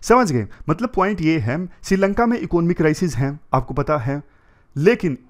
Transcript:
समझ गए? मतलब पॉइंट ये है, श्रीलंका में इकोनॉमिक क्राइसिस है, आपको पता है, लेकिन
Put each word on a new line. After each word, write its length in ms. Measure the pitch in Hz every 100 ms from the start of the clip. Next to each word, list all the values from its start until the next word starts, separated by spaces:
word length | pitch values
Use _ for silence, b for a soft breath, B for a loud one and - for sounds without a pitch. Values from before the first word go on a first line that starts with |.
समझ 300 | - 240 233
गए? 160 | 127 104 b b
मतलब 200 | 165 233
पॉइंट 260 | - 190 208
ये 180 | 156 160
है, 300 | 110 143 180 b
श्रीलंका 440 | - 190 196 202 233
में 120 | 240
इकोनॉमिक 380 | - 175 170 180
क्राइसिस 400 | 156 151 180 113
है, 240 | 135 147 -
आपको 200 | 135 -
पता 240 | 131 143 151
है, 240 | 117 143 - _ _ _ _ -
लेकिन 420 | 165 240 180 127 -